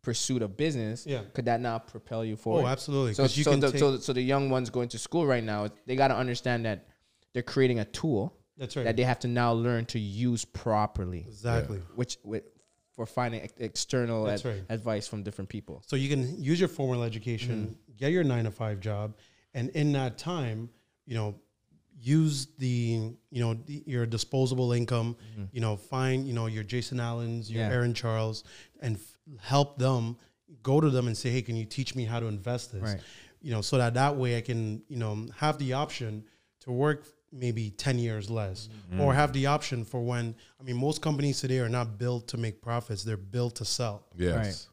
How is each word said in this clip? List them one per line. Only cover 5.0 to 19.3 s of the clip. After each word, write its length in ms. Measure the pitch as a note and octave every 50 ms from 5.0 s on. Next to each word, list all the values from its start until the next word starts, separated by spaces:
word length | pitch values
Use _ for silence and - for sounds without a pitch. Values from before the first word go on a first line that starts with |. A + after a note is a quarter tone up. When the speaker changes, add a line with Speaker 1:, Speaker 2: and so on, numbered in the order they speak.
| - - - E3+ E3
Speaker 1:
right 180 | C#3+ B2+ A#2+ A2+
now, 260 | A2 G#2+ G#2 G#2 G#2+ - - _
they 100 | - B2+
gotta 220 | C3 C#3 C3+ B2
understand 480 | G#2+ B2+ B2+ B2 A#2+ - B2+ A#2+ A#2 A2+
that 200 | A2 G#2 - - - _ _ _ _ _ _ _ _
they're 120 | _ B2+ A#2
creating 360 | - - C#3 C3 B2+ B2 A2+
a 60 | G#2
tool 480 | - - - - D#3+ C3 G2 G#2+ - - _ _ _ _
Speaker 2:
That's 180 | - C3+ - -
right. 80 | D3 A#2+
Speaker 1:
that 100 | A2 A#2
they 60 | A#2 B2
have 160 | B2+ A#2+ -
to 80 | -
now 260 | B2 A#2+ A#2+ A#2+ A#2+ A#2
learn 320 | A#2 A#2 B2 A#2+ A#2 A2+
to 120 | - - A#2
use 440 | G#2 G2+ G2 G#2+ B2 B2 A#2+ A2 -
properly. 800 | _ - - - A#2+ A2 G#2+ G#2+ - - - F#2+ F2+ F2+ E2+ F2
Speaker 2:
Exactly. 500 | A#2 A2 G2+ A2 A#2+ A#2 A#2 A2 C#3 G#2+
Speaker 3:
Yeah. 60 | F#2 F2 E2+ -
Speaker 1:
Which, 220 | A2+ B2 - - _ -
with, 200 | G#2 A2 A2 - - _ _ _ _ _ _ _ _ _
for 100 | - A#2
finding 360 | A2 - B2+ B2 A#2 A#2 A2+
ex-, 120 | - G#2+ - -
external 640 | A#2+ G#2+ - - - - - B2+ A#2+ A#2 A#2 A2 G#2+
Speaker 2:
That's 200 | G#2 G#2 G2+ -
Speaker 1:
ad-, 60 | B2+
Speaker 2:
right. 120 | G#2+ F#2+ F#2 -
Speaker 1:
advice 380 | A2+ A2+ G2 A#2 A2 G#2 -
from 140 | - - G#2 G2
different 240 | G2+ - - G2 -
people. 340 | - G#2 - - - - -
Speaker 2:
So 100 | - D3+
you 140 | C3+ C3+ C#3
can 320 | C#3+ C3+ B2+ B2 E3 A3 D3+
use 160 | C3+ E3 F3
your 100 | F#3+ -
formal 340 | - - C#3 B2+ B2+ A#2+ A#2+
education, 640 | A#2 A2 A2+ G#2+ B2 A#2 G#2+ A#2+ B2 A#2 A2 G#2
Speaker 1:
Mm-hmm. 320 | A2 A2+ - _ - A2+
Speaker 2:
get 140 | G#2+ C3+ C#3+
your 120 | E3+ F3+ E3
nine-to-five 560 | C#3 B2 A#2 A2+ A2 - - A2+ A2 G#2 F#2+
job, 360 | G2 A2 G#2 G2+ G#2 G#2 G#2+ - - _